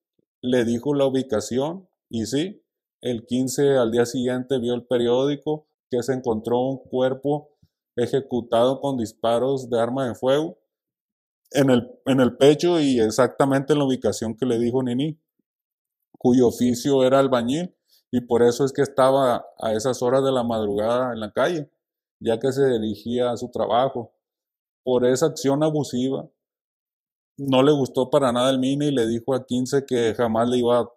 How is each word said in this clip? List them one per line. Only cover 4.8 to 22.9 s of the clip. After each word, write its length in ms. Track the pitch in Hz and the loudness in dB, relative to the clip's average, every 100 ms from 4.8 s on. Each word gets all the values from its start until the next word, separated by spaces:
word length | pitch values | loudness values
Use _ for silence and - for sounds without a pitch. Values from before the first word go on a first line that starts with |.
| 120 | -2
periódico 800 | 123 120 123 139 143 151 151 - _ _ | -2 2 0 0 -2 -6 -8 -10 _ _
que 140 | 123 | -4
se 100 | 117 | -2
encontró 460 | 131 123 107 113 123 | -2 -2 -4 -2 -2
un 180 | 131 131 | -2 -4
cuerpo 720 | - 127 127 135 143 147 - _ _ _ _ - | -6 -2 -2 -2 -2 -4 -6 _ _ _ _ -6
ejecutado 840 | 117 123 - 120 113 117 123 135 | -2 -2 -2 -6 -2 2 2 0
con 180 | 139 131 | -4 -4
disparos 720 | 107 - 113 117 127 139 123 | -6 -4 -2 0 0 -2 -2
de 100 | 120 | -2
arma 280 | 117 131 127 | -2 -2 -6
de 80 | 107 | -4
fuego 420 | 127 139 165 - _ _ _ _ _ _ _ _ _ | 0 0 0 -10 _ _ _ _ _ _ _ _ _
en 180 | 143 135 | 0 4
el, 220 | 123 117 - - | 2 0 -8 -2
en 160 | 135 | 2
el 160 | 123 - | 2 4
pecho 420 | 135 151 175 170 | 4 6 2 2
y 200 | 143 127 | 2 2
exactamente 720 | 110 110 127 - 139 135 139 | 2 2 0 2 0 0 0
en 60 | 151 | 0
la 60 | 139 | 0
ubicación 500 | 127 113 98 113 110 | 0 -2 -4 -6 -4
que 100 | 127 | -2
le 120 | 117 | 0
dijo 240 | 120 127 | 0 -2
Nini, 380 | 127 123 151 156 _ _ _ _ _ _ _ _ _ - | -2 -2 -4 -6 _ _ _ _ _ _ _ _ _ -2
cuyo 300 | 127 127 120 | 2 4 4
oficio 560 | - 123 120 147 139 | 4 0 0 0 2
era 160 | 131 135 | 4 4
albañil, 560 | 135 123 117 147 180 - _ _ _ | 4 2 0 -2 -6 -12 _ _ _
y 100 | 127 | -4
por 220 | - 117 | 0 4
eso 200 | 120 120 | 4 2
es 80 | 135 | -2
que 100 | 135 | 0
estaba 640 | 135 - 131 135 131 113 - - | -2 2 2 4 2 0 -6 -8
a 140 | 120 | -4
esas 280 | 110 131 120 | -2 -2 -2
horas 220 | 123 131 | 0 2
de 80 | 135 | 2
la 120 | 131 | 0
madrugada 680 | 117 113 104 101 110 120 127 | -2 -2 -2 -2 -2 -2 -4
en 60 | 113 | -6
la 120 | 107 | -6
calle, 380 | - 143 175 143 _ _ _ _ _ | -2 -2 -2 -8 _ _ _ _ _
ya 200 | 110 113 | -4 -2
que 120 | 135 | -2
se 160 | 131 135 | 0 2
dirigía 640 | 120 110 | 0 -2